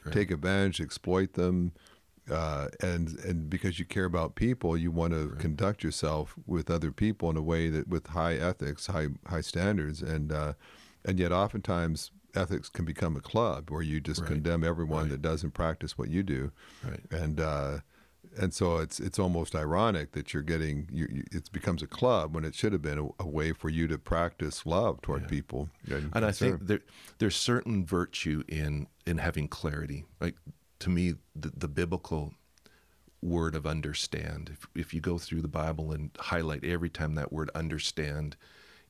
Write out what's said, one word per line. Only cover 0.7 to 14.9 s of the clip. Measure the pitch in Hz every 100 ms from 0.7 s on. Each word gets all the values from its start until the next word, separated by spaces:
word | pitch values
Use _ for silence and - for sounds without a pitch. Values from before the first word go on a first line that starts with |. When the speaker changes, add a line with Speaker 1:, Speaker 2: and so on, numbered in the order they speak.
| -
Speaker 2:
exploit | 73 - - 92 95
them, | - 90 90 87 - - - _ _ -
uh, | 82 80 73 71 -
and, | 90 85 82 80
and | 90 85 78
because | 90 98 85
you | -
care | - 92
about | 87 80 -
people, | 113 123 87 82
you | 85
wanna | 82 82 80 76
Speaker 1:
Right. | 69
Speaker 2:
conduct | 82 73 98 104
yourself | 80 - 78 78 71 - -
with | 85 78
other | 85 80
people | - 104 104 85
in | 80
a |
way | 78 82 82
that, | 78 -
with | 85 -
high | 82 82 78
ethics, | 85 92 71 73 -
high, | 98 76 69 -
high | 82
standards, | 78 85 95 101 76 76
and, | 73 78 73
uh, | 76 76 71 - - - - -
and | 95
yet | 85
oftentimes | 90 101 113 - 87 82 80 - - _ -
ethics | 87 92 -
can | - 82
become | - 85 73
a |
club | - 110 113 67 78
where | 76
you | 80 78
just | 76 78
Speaker 1:
Right. | 80
Speaker 2:
condemn | 76 78 85
everyone | 82 82 80